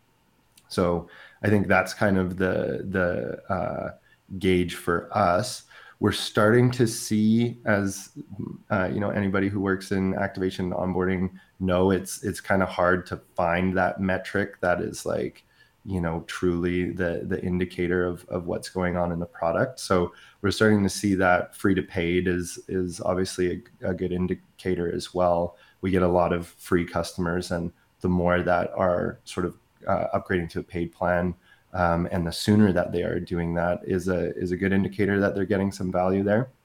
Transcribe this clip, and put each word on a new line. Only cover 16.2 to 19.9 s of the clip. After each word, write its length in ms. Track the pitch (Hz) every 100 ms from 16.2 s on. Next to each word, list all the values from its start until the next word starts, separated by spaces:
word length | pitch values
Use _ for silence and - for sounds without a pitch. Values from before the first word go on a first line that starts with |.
| -
truly 640 | - 90 85 87 90 87
the, 320 | 90 87 85
the 180 | 90 92
indicator 640 | 92 90 90 - 87 90
of, 180 | 90 87 -
of 180 | 92 87
what's 220 | 87 -
going 300 | 92 90 87
on 120 | 87
in 80 | 85
the 60 |
product. 560 | 87 - 82 85 127 -
So 320 | -